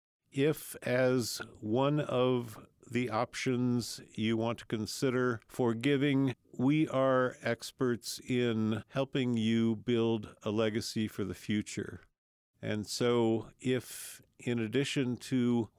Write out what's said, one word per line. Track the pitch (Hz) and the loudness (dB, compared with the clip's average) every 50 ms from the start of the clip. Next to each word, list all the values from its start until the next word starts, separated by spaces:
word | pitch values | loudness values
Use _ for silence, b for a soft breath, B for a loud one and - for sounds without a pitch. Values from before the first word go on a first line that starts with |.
| _ _ _ _ _ _ - | _ _ _ _ _ _ -2
If, | 135 139 160 147 - - - - - - | 0 2 2 0 -2 -6 -14 -12 -8 -4
as | 120 123 127 127 127 127 131 113 - - - 120 110 - - | -2 0 2 2 4 2 2 0 -2 -4 -8 -10 -12 -14 -10
one | 107 107 113 127 135 143 147 151 | -6 -2 0 2 2 2 0 0
of | 143 - 127 123 127 127 127 123 120 113 104 - - - _ _ - - | -2 0 0 2 2 2 2 0 -2 -6 -12 -16 -20 -20 _ _ -10 -4
the | 120 127 123 117 | -2 -2 -2 0
options | 110 107 123 - - - - 135 123 120 123 123 120 120 110 - - - - - - | -2 -2 -2 -2 -4 -4 -2 0 0 2 2 2 0 0 -2 -4 -8 -12 -14 -10 -6
you | - 110 113 117 | -2 0 0 0
want | 110 113 117 113 - | 0 0 -2 -4 -6
to | - | -6
consider | - 123 107 107 - - - 143 131 120 127 127 127 117 110 - | -6 -4 -4 -4 -4 -4 -2 -2 0 0 2 0 0 -2 -4 -8
for | - - - 127 117 113 | -8 -4 0 0 0 0
giving, | 113 117 143 143 131 143 147 135 135 135 127 120 - _ _ - | 2 2 2 2 2 2 2 2 2 2 0 -2 -4 _ _ -4
we | - 123 139 151 156 156 | 0 2 2 4 4 2
are | - - 131 135 135 131 127 123 123 - - | 2 2 2 2 4 4 4 2 0 -2 -4
experts | - 120 117 - - - - - 135 123 120 104 - - - - - | -4 -4 -4 -4 -6 -8 -4 -2 0 0 0 -2 -4 -8 -12 -8 -4
in | - 127 123 123 120 110 110 110 107 110 104 - _ | -2 0 2 2 2 2 2 2 0 0 -2 -4 _
helping | - 139 135 - - 143 127 123 120 | -4 -4 -4 -2 -2 -2 0 0 0
you | 113 110 113 113 113 113 113 110 | 2 2 2 4 4 4 2 2
build | 104 98 123 120 113 113 113 113 110 104 - - - - | 0 0 0 2 2 4 2 2 0 -4 -8 -12 -8 -4
a | 107 | -2
legacy | 104 110 110 110 104 113 - - - 113 110 | 0 2 2 2 0 -2 -4 -4 -4 -2 -4
for | 107 - - 101 | -2 -4 -6 -6
the | 95 92 | -6 -8
future. | - - - 107 107 101 - - 107 - - - - - _ _ _ _ _ _ _ _ _ _ _ | -8 -4 -2 -2 -2 -2 -4 -6 -8 -8 -8 -10 -14 -16 _ _ _ _ _ _ _ _ _ _ _
And | 113 110 107 107 98 | -6 -4 -4 -4 -4
so | - - - 123 120 120 120 117 113 113 113 - - - - | -6 -4 0 2 4 4 4 4 4 2 2 -2 -6 -12 -6
if, | - 123 127 120 - - - - - - - - - _ _ - | -2 -2 -2 -2 -2 -6 -12 -14 -14 -14 -16 -18 -20 _ _ -10
in | - 123 120 117 | -4 -2 -2 -2
addition | 113 107 110 135 143 - - 147 131 123 120 | 0 0 0 0 0 0 0 0 0 0 -2
to | - - - 135 127 120 120 120 120 107 - _ | -6 -4 -2 0 2 4 4 2 2 0 -2 _